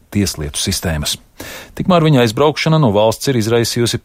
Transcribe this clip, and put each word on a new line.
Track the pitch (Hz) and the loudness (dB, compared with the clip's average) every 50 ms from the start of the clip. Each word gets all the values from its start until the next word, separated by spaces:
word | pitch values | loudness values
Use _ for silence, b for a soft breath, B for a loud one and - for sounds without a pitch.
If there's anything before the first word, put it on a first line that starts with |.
| _ _ | _ _
tieslietu | - 104 98 - - - 73 73 - - | -2 -2 -2 -2 -4 -6 -8 -8 -8 -6
sistēmas. | - 104 92 - - 90 80 76 76 - - - - _ _ B B B B B B B B | -4 -4 -4 -4 -2 -4 -4 -4 -4 -6 -6 -8 -12 _ _ B B B B B B B B
Tikmēr | B - - 180 170 156 | B 0 2 2 4 4
viņa | 160 147 123 120 | 4 4 4 4
aizbraukšana | 113 110 131 143 156 - - - 160 160 156 | 2 2 2 2 2 2 0 0 0 2 2
no | 147 113 | 2 2
valsts | 95 104 110 113 110 - - 139 | 2 2 2 2 0 0 -2 -2
ir | 131 117 | 0 0
izraisījusi | 104 113 117 120 117 - - 120 117 113 - 113 - | 0 0 0 0 0 0 -2 -2 -2 -2 -2 -4 -6